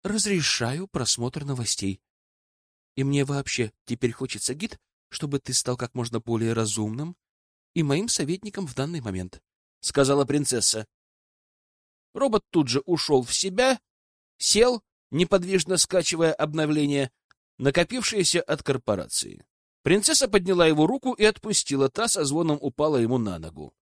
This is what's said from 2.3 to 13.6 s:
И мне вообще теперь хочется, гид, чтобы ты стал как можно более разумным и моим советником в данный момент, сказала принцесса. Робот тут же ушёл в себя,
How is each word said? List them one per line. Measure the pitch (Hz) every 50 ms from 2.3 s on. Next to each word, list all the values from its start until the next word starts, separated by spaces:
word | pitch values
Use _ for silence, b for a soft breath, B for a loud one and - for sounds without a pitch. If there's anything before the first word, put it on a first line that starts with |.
| _ _ _ _ _ _ _ _ _ _ _ _ _
И | - 135
мне | 139 143 143 139
вообще | 135 143 139 135 - - - 120 107 _ _ _
теперь | - 120 117 - 120
хочется, | 113 - 131 131 - 104 - - 127
гид, | 151 190 226 - - _ _ _ _ _ _
чтобы | - - - 143 139 135
ты | _ - 127
стал | - - - 123
как | 123 123 117 _
можно | 127 117 117 117 117
более | - 113 117 113 113 113 113
разумным | 113 113 107 104 110 107 107 110 123 151 170 180 _ _ _ _ _ _ _ _ _ _ _ _
и | -
моим | 160 143 139 160 208
советником | 233 - - 147 139 175 190 - 214 - - 196
в | 143 123
данный | - 135 151 175 160
момент, | 120 107 95 92 92 92 - - _ _ _ _ _ _ _ _
сказала | - - - 143 139 131 139 143 139
принцесса. | 117 139 147 147 - 127 117 - - - 110 107 _ _ _ _ _ _ _ _ _ _ _ _ _ _ _ _ _ _ _ _ _ _ _ _ _ _
Робот | - 269 277 214 208 _ _
тут | - 170 147
же | 120 117 139
ушёл | - - 175 156 - - 147 131 123
в | 120 -
себя, | - - 190 185 202